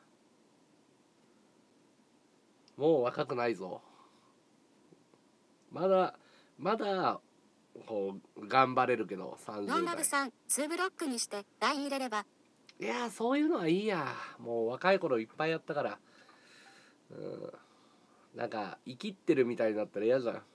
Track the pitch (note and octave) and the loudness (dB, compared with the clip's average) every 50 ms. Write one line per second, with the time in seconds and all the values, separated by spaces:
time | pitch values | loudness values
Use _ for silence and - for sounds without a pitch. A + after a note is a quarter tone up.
0 | _ _ _ _ _ _ _ _ _ _ _ _ _ _ _ _ _ _ _ _ | _ _ _ _ _ _ _ _ _ _ _ _ _ _ _ _ _ _ _ _
1 | _ _ _ _ _ _ _ _ _ _ _ _ _ _ _ _ _ _ _ _ | _ _ _ _ _ _ _ _ _ _ _ _ _ _ _ _ _ _ _ _
2 | _ _ _ _ _ _ _ _ _ _ _ _ _ _ _ - C3+ D#3+ E3 C#3 | _ _ _ _ _ _ _ _ _ _ _ _ _ _ _ 0 4 4 4 4
3 | A#2+ A#2+ - C#3 D3+ B2+ C#3+ A#2+ A#2+ A#2+ A2+ F2+ F#2+ F2+ E2+ - - - - - | 4 2 0 -2 -4 -4 -2 0 0 0 0 -2 -4 -10 -10 -12 -14 -18 -20 -20
4 | - - _ _ _ _ _ _ _ _ _ _ _ _ _ _ _ - - - | -20 -20 _ _ _ _ _ _ _ _ _ _ _ _ _ _ _ -20 -20 -20
5 | _ _ _ - _ _ _ _ _ _ _ _ _ - D#3+ D#3 F3 F#3+ F#3+ F#3 | _ _ _ -20 _ _ _ _ _ _ _ _ _ -12 -6 0 2 4 6 6
6 | F3+ - - - - - - - - _ _ - C#3 F#3 A3 - A3+ G3+ G3 F#3 | 4 2 0 -6 -18 -20 -20 -20 -20 _ _ -6 -2 -2 -2 0 0 0 0 2
7 | E3 B2+ G2+ - - _ _ _ _ _ _ _ _ _ - - - - A2 G2+ | 2 2 0 0 -4 _ _ _ _ _ _ _ _ _ -20 -16 -10 -6 -4 -2
8 | G2 G2 G2 G2 - - - - G#2+ G2+ A2+ C3 C3 B2+ B2+ B2+ B2+ B2 B2 A2 | -2 -2 -4 -8 -12 -18 -18 -14 -6 2 4 6 6 6 4 2 2 2 2 0
9 | G#2+ F2+ G2 F#2 F#2 - - - - - G#2+ G#2 G2+ G2+ - E4+ E4+ E4+ E4+ - | 0 -4 -6 -8 -8 -8 -10 -12 -12 -10 -8 -6 -4 -2 -2 0 0 -2 -2 -2
10 | D4+ - - C#4 C#4 A#3+ - _ _ - - - C#4+ D4 E4+ E4+ F4+ F#4+ - - | -2 0 0 0 -2 -2 -6 _ _ -2 0 0 0 -2 -2 -2 -2 -2 -4 -4
11 | E4+ C#4+ B3 A#3 - - - G3+ G3+ _ _ - A3 A#3+ D4 C#4 C#4+ C#4 C#4 C4+ | -6 -4 -4 -4 -4 -4 -6 -8 -10 _ _ -2 0 0 0 0 -2 -2 -2 -2
12 | C4 B3 G#3+ G#3 G3+ - _ _ _ _ _ _ _ - - - - G#3+ A#3 B3 | -2 -2 -4 -4 -6 -6 _ _ _ _ _ _ _ -20 -12 -8 -6 -4 -4 -2
13 | A#3+ A#3 - - A3+ A#3+ C4+ D4 D4+ D#4+ F4 A#3+ F3+ D#3+ E3+ F#3+ G#3+ G#3+ G3 E3 | -4 -4 -4 -2 0 2 2 4 4 2 2 2 2 2 2 2 2 0 0 0
14 | C#3+ B2 A#2+ - - - - - - A#2 A#2 A#2 A2+ A2+ B2 C3 - F#3 G3 F#3 | -2 -4 -6 -8 -10 -12 -14 -12 -8 -4 -2 0 0 0 0 2 4 4 4 4
15 | F3+ D3+ C3 A2+ A2+ - - - D#3 D#3+ E3 D#3+ - - D#3 C#3+ C3+ - - - | 4 2 2 2 0 -2 -4 -4 -2 -2 -2 -2 -4 -6 -4 -2 -2 -2 -4 -8
16 | _ _ - - - - - - - - - - - - - - - - _ _ | _ _ -20 -20 -20 -20 -20 -20 -20 -20 -20 -20 -20 -20 -20 -20 -20 -20 _ _
17 | _ - - - G#1 G1+ - - - - - - - - - - - - _ _ | _ -18 -14 -12 -10 -10 -10 -10 -12 -12 -14 -16 -20 -20 -20 -20 -20 -20 _ _
18 | _ _ _ - - _ - - A#2+ A2 A#2 A2 G2+ F2+ - - - - C3 B2 | _ _ _ -20 -20 _ -8 -6 -6 -4 -4 -4 -6 -6 -8 -12 -12 -12 -12 -8
19 | - A3 F#3+ - - - D#3 C3+ B2+ A#2+ A#2+ G2 A#2 A2 G#2 G#2+ G#2 G2 - G2+ | -8 -10 -10 -4 2 2 4 6 4 4 2 0 2 2 2 0 -2 -4 -2 0
20 | G#2 A2+ B2+ C3+ B2 A2+ - - - - _ | 2 4 4 4 2 0 -4 -6 -8 -16 _